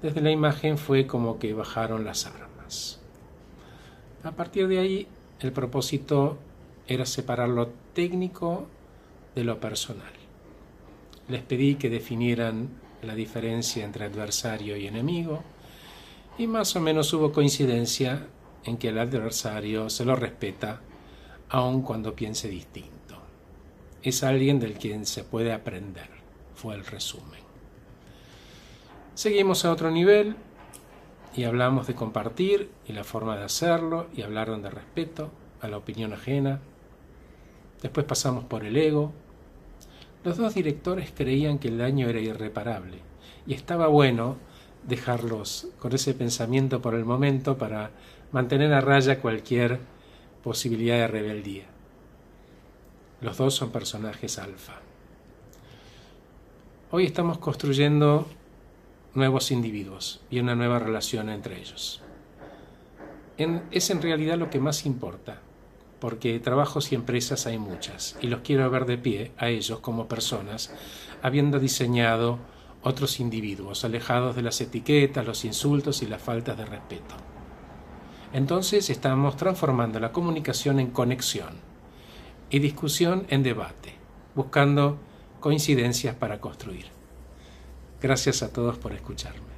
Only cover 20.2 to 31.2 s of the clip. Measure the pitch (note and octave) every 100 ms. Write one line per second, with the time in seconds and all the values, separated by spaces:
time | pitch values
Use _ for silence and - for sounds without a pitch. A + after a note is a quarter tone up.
20.2 | A#2+ - G2+ F#2 G#2+ A#2 - - - -
21.2 | - - - C3 B2+ C3 B2+ A2 A2 -
22.2 | A2 G#2+ A2 F#2 - - E2+ - - -
23.2 | - - - - - - - - C3+ B2+
24.2 | C3+ C3+ C3+ C#3 A2+ G#2 A2 G#2 G#2 -
25.2 | G2 A2+ A#2 A2 A2 F#2 G2 F2+ - -
26.2 | - - - - A2+ G2+ F#2+ G2+ - -
27.2 | - - - - - - - - - -
28.2 | - - - - - - - - - -
29.2 | G#3+ G3+ G3 F#3 F3 E3 E3 D#3+ F3+ G#3
30.2 | G#3 A3 - - - - - - - -